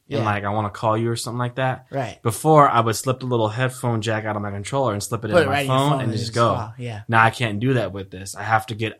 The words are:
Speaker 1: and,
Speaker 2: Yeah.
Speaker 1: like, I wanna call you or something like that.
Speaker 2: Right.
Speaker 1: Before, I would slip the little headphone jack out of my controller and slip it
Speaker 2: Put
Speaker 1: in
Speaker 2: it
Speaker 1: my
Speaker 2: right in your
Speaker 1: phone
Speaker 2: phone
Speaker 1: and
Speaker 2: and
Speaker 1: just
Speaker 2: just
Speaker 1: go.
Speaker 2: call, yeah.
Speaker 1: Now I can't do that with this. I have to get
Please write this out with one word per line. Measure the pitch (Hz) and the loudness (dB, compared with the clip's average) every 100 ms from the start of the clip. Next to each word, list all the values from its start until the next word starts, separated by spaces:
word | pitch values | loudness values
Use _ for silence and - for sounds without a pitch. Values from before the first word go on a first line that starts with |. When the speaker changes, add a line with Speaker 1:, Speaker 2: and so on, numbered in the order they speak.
| - | -6
Speaker 1:
and, | 139 | -2
Speaker 2:
Yeah. | |
Speaker 1:
like, | 110 101 | 0 0
I | 101 | -2
wanna | 107 104 | -2 -2
call | - 113 110 | -2 0 2
you | 117 | 0
or | 117 | -2
something | - 120 | -4 -4
like | 123 123 | -4 -2
that. | 131 127 - | -2 -4 -6
Speaker 2:
Right. | 135 117 92 | -6 -6 -4
Speaker 1:
Before, | 117 - 156 156 143 | -4 0 6 8 8
I | 117 | 6
would | 113 | 2
slip | 107 - 123 | 0 -2 -4
the | 127 | -2
little | 123 107 | 0 0
headphone | 107 131 127 123 113 | 0 -4 -2 -2 -2
jack | 107 107 | -2 -2
out | 107 104 | -4 -6
of | |
my | 104 | -6
controller | 101 101 139 131 | -8 -6 -2 -2
and | 104 | -2
slip | - 120 | -4 -6
it | 113 | 0
Speaker 2:
Put | 170 | 2
Speaker 1:
in | |
Speaker 2:
it | 143 | 2
Speaker 1:
my | |
Speaker 2:
right | 143 135 | 0 0
in | |
your | 131 | 2
Speaker 1:
phone | 143 | 2
Speaker 2:
phone | 139 | 0
Speaker 1:
and | 123 | -2
Speaker 2:
and | |
Speaker 1:
just | 107 - | -4 -2
Speaker 2:
just | |
Speaker 1:
go. | 120 117 | 2 2
Speaker 2:
call, | 95 110 113 | 2 -4 -10
yeah. | 120 107 104 | -10 -10 0
Speaker 1:
Now | 113 | 4
I | 113 | 4
can't | - 117 104 | 4 -4 -2
do | 123 | 0
that | 131 98 | 0 -2
with | 98 95 | -6 -12
this. | 92 98 - | -14 -14 -10
I | |
have | 101 110 - | 0 0 0
to | 107 | -6
get | 110 - | -6 -2